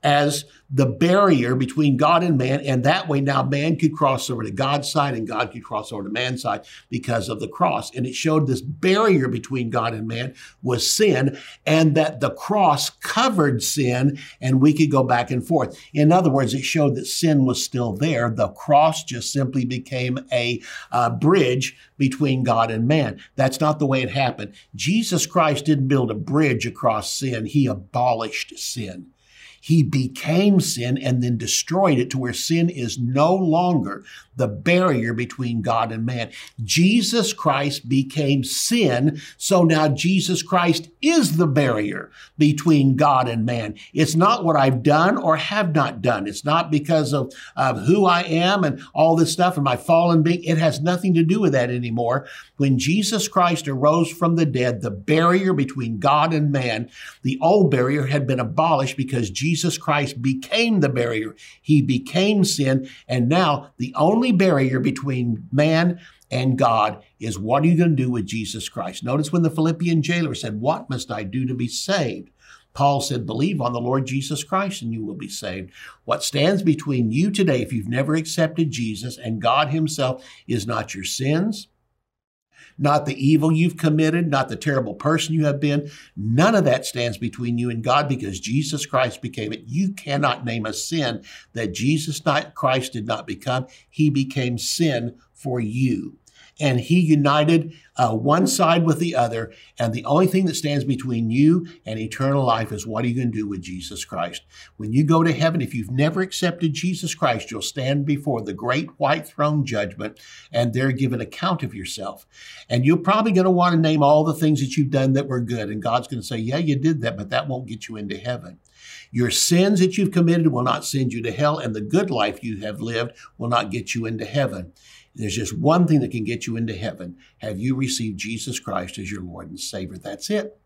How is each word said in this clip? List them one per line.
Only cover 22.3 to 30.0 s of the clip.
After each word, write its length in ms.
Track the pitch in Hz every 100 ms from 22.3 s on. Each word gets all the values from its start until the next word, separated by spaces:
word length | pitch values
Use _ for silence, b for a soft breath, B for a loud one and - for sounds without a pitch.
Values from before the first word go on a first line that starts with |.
| 131
God 280 | 127 113 113
and 160 | 110 117
man. 320 | 156 123 98 B -
That's 240 | 131 131
not 180 | 151 151
the 100 | 147
way 140 | 135
it 80 | 123
happened. 460 | 139 131 - 104 B B
Jesus 540 | - - 208 233 170 -
Christ 380 | 180 156 143 -
didn't 240 | 147 131
build 200 | 139 123
a 60 | 107
bridge 500 | - 143 151 - 110
across 480 | - 127 107 101
sin. 320 | - 135 117 107
He 220 | 147 127
abolished 920 | 98 92 127 127 113 110 - - -
sin. 540 | - 123 101 90 87 _ B B B B
He 220 | - 165
became 760 | 147 135